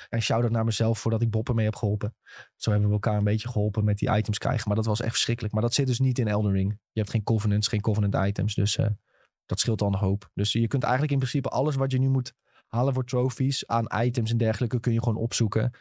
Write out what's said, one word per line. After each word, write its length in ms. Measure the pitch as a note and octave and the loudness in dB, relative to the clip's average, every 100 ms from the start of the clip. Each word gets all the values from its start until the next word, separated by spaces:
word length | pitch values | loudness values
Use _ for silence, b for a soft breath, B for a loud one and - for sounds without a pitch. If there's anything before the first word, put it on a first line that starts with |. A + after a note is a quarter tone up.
| B | B
En 140 | A2+ | -4
shout-out 300 | - A#2 A#2+ | 0 0 2
naar 120 | A#2 | 0
mezelf 340 | A2+ G#2+ A2+ A2+ | 0 0 0 0
voordat 240 | A#2 A2 | 0 0
ik 80 | A#2 | 0
Bob 180 | A2 A2 | 0 0
ermee 160 | A2+ | 0
heb 120 | G#2+ - | 0 0
geholpen. 380 | G#2 G#2 G#2 - B B B B | -2 -2 -4 -8 B B B B
Zo 140 | - | 0
hebben 180 | G#2 G#2 | 2 4
we 60 | |
elkaar 220 | G#2 A2 G#2 | 2 2 2
een 80 | |
beetje 240 | G#2 G#2+ B2 | 2 0 -2
geholpen 360 | G#2+ G#2 G#2+ | -2 0 2
met 140 | G#2+ G2+ | 0 2
die 120 | - G#2 | 2 2
items 220 | G#2+ G#2 | 0 -2
krijgen. 260 | - G2 - | 0 -2 0
Maar 100 | G#2 | 0
dat 100 | A2 | 0
was 140 | G#2+ | 0
echt 100 | - | -2
verschrikkelijk. 440 | - - A#2 G#2+ | -2 -2 -2 -2
Maar 80 | G#2+ | -2
dat 120 | A#2 | 0
zit 120 | - C3 | 0 0
dus 120 | A#2+ | 2
niet 200 | C3 B2 | 2 2
in 100 | A2 | 0
Elden 240 | G#2 G#2 | 2 2
Ring. 180 | G2 F#2+ G#2 _ | 2 0 -2 _
Je 80 | - | -4
hebt 100 | G#2 | -2
geen 100 | A2 | 0
Covenants, 460 | G#2 A2+ G#2 G#2 - | 0 0 2 0 0
geen 120 | G#2+ | 0
Covenant 460 | G#2+ G#2 G2+ F#2+ G2 | 0 0 2 2 0
items. 260 | G2+ G#2 | 0 -2
Dus, 220 | - G2+ - | 0 0 2
eh, 100 | G#2+ G#2 b b b _ - | 0 -2 b b b _ -8
dat 140 | - | -4
scheelt 220 | - G#2+ | -2 0
al 60 | G2+ | 0
een 60 | G2 | 0
hoop. 320 | G2 G2+ - | 0 -2 -4
Dus 180 | - G#2 | -4 -2
je 140 | A#2 A2+ | 0 0
kunt 160 | C3+ | 0
eigenlijk 300 | A#2+ B2+ D3 | 0 0 0
in 60 | C#3 | 0
principe 300 | B2+ C#3+ B2+ | -2 -2 -2
alles 280 | A#2 D3 C3+ | -2 0 0
wat 140 | C3+ | 0
je 60 | C3 | 0
nu 100 | C3+ | 2
moet 240 | C3 B2 - b b b | 0 -2 -10 b b b
halen 280 | A2+ C3+ | -2 0
voor 100 | B2+ | 0
trophies 600 | B2 B2 B2+ - C3 C3 - | -2 -2 -2 0 -2 -2 -2
aan 200 | A#2 A2+ G2 | -2 0 0
items 280 | B2 B2 A2 | 0 0 0
en 60 | A#2 | 0
dergelijke 440 | A2+ A2 A#2 A#2+ | 0 0 -2 -2
kun 120 | - | 0
je 60 | A2+ | 0
gewoon 140 | A#2 A2 | 0 0
opzoeken. 520 | A#2 - A2 A2 A#2+ - | -2 0 0 0 -2 -4